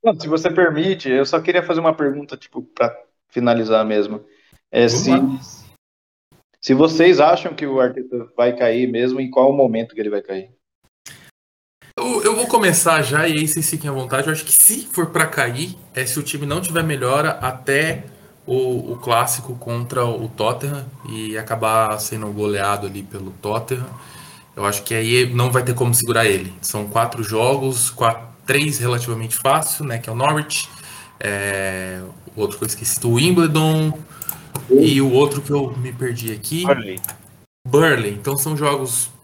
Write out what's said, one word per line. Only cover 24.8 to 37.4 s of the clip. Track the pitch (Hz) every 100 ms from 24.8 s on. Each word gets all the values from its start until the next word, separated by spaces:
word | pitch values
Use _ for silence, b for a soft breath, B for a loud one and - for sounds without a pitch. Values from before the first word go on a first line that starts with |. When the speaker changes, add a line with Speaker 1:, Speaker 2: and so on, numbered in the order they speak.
Speaker 2:
que | - 113
aí | 113 123 123
não | 120 123
vai | 123
ter | 123 120
como | 120
segurar | 123 - 113 113
ele. | 95 92 92
São | - 107 104
quatro | 107 117 -
jogos, | 107 110 120 139 135 123 -
quatro, | - 117 113 - -
três | - 135 151 117
relativamente | 120 120 120 113 113 -
fácil, | 135 151 156 - 147
né, | 117
que | 120
é |
o | 113
Norwich, | 139 151 151 - - B B B B -
é, | 104 101 101 98 95 92 92 92 92 - - -
o |
outro | 101 -
que |
eu | 110
esqueci, | - 113 - 123
o |
Wimbledon, | 117 165 180 165 156 156 156 156 156 - B B B B - -
e | 131 160 139
o | 135
outro | 127 147 143
que | 143
eu | 143 135 120
me | 127
perdi | 120 127 117 113
aqui. | 107 - 160 185
Speaker 3:
Burnley. | 185 104 92 - - - -